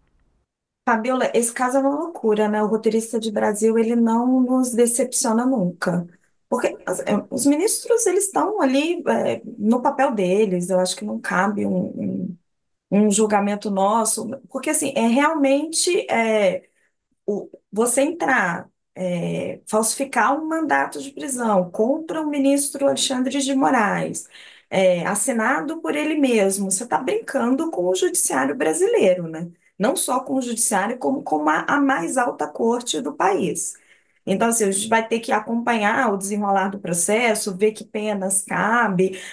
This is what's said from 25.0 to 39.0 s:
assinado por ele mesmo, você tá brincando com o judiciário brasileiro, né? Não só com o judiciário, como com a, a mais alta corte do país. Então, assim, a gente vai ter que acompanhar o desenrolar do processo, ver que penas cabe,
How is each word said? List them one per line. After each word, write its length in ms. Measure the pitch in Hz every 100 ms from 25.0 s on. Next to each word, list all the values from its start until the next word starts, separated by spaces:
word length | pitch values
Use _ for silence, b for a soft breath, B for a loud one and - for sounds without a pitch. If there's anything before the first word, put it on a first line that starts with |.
| 170
assinado 720 | 202 - 233 220 302 302 330
por 180 | 320 294
ele 200 | 302 311
mesmo, 520 | 269 226 196 196 190
você 160 | 190 240
tá 120 | -
brincando 720 | 262 427 - 277 233 269 330
com 160 | - 175
o 80 |
judiciário 600 | - 359 359 - 285 269
brasileiro, 760 | 247 311 311 381 480 214 180 165
né? 200 | 160 170 b b -
Não 200 | 208 381
só 240 | - 262
com 140 | 254
o 60 | 269
judiciário, 560 | 240 226 - 202 202 247
como 220 | 285 277
com 280 | - 156 311
a, 160 | 160 160
a 140 | -
mais 360 | 277 262 170 254
alta 300 | 240 - 151
corte 540 | - 226 240 240 311
do 120 | 269
país. 640 | 285 359 381 190 - - b b b b b
Então, 240 | - 196 226
assim, 180 | 226 202
a 40 |
gente 180 | 196 220
vai 180 | 226 220
ter 120 | 226
que 140 | -
acompanhar 800 | 214 220 233 240 226 208 233 247
o 40 | 196
desenrolar 520 | 196 208 202 196 190
do 100 | 196
processo, 800 | 170 170 - 214 240 214 - 185
ver 160 | 214
que 100 | 214
penas 600 | 214 214 214 202 185 190
cabe, 800 | - 175 196 240 220 180